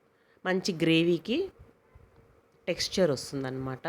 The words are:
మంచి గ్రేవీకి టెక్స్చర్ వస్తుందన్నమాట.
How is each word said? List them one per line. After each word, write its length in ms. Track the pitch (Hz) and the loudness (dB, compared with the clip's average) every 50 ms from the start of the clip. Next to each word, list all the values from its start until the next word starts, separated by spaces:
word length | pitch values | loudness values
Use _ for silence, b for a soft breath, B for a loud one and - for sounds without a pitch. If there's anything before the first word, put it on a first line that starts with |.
| _ _ b b b b b b b | _ _ b b b b b b b
మంచి 260 | 185 185 190 185 - 175 156 | -2 0 0 0 -2 -2 0
గ్రేవీకి 580 | 165 160 165 165 170 175 175 160 - 202 240 339 392 370 - - - - _ _ _ _ - - - _ _ _ _ _ _ _ _ _ _ _ _ - | 2 4 4 6 4 4 2 2 0 -2 -2 -2 -2 -4 -8 -14 -20 -20 _ _ _ _ -20 -20 -20 _ _ _ _ _ _ _ _ _ _ _ _ -6
టెక్స్చర్ 420 | 165 - - - - 196 185 156 135 | -4 -4 -4 -2 2 2 2 2 2
వస్తుందన్నమాట. 720 | 123 - - 143 139 135 131 131 131 131 131 131 127 - | 0 -4 -6 -6 -6 -6 -6 -6 -6 -6 -6 -6 -6 -6